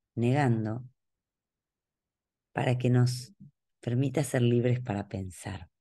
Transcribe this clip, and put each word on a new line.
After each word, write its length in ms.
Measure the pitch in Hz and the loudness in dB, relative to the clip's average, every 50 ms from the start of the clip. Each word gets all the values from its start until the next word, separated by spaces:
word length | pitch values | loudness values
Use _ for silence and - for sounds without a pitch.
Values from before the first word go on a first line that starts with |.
| _ _ - | _ _ -6
negando 680 | 117 117 123 131 147 143 123 117 110 107 107 113 120 123 127 _ _ _ _ _ _ _ _ _ _ _ _ _ _ _ _ _ _ _ _ _ _ _ _ _ _ _ _ _ _ _ _ - | -2 0 0 2 2 2 2 2 0 -2 -4 -6 -8 -10 -16 _ _ _ _ _ _ _ _ _ _ _ _ _ _ _ _ _ _ _ _ _ _ _ _ _ _ _ _ _ _ _ _ -4
para 240 | - - 131 123 | -2 0 0 0
que 120 | 123 123 123 | 2 2 4
nos 440 | 123 123 123 123 123 - - - - - - - _ _ _ _ _ _ | 4 4 4 2 0 -4 -8 -14 -20 -20 -20 -20 _ _ _ _ _ _
permita 440 | - 120 120 123 139 131 135 160 151 | -6 -4 -2 0 0 0 0 -2 -2
ser 180 | - - 131 | 0 0 2
libres 380 | 120 120 120 120 117 123 123 123 | 2 4 4 2 2 2 0 0
para 280 | - - 101 101 101 | -2 -4 -4 -4 -6
pensar. 600 | - - 98 95 92 - - - 98 95 92 - - _ _ | -6 -8 -8 -8 -10 -12 -12 -12 -12 -12 -12 -14 -18 _ _